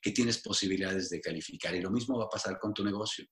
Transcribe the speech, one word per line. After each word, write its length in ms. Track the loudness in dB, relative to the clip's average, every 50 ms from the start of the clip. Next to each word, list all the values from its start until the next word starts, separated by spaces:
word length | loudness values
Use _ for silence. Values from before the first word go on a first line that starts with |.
que 100 | -4 0
tienes 280 | 4 4 4 4 2 0
posibilidades 720 | 0 0 0 2 2 2 2 2 2 0 0 0 0 -2
de 120 | -4 -4
calificar. 540 | -4 -4 -4 -4 -6 -8 -10 -6 -4 -2 -2
Y 60 | 0
lo 100 | 0 2
mismo 260 | 2 2 2 2 2 0
va 80 | 0
a 40 | 0
pasar 280 | -2 -2 -2 -2 -2 -2
con 140 | -2 -2 0
tu 100 | 0 2
negocio. 420 | 2 2 0 0 -2 -4 -6 -10 -14